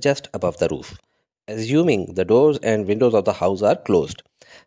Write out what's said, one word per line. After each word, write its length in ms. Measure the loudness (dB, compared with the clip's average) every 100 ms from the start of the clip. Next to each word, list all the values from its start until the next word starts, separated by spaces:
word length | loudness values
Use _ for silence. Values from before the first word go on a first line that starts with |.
just 240 | -2 -2 -4
above 240 | -6 -6 -2
the 100 | -4
roof, 240 | -4 -10 -20 _ _ _ _ -14
assuming 580 | -10 -2 0 2 0 -2
the 100 | -4
doors 360 | 2 4 4 2
and 260 | 0 -2 0
windows 260 | 0 2 2
of 80 | 0
the 80 | 0
house 280 | -2 0
are 140 | 0 0 2
closed। 340 | 0 0 -8 -18 _ _ -20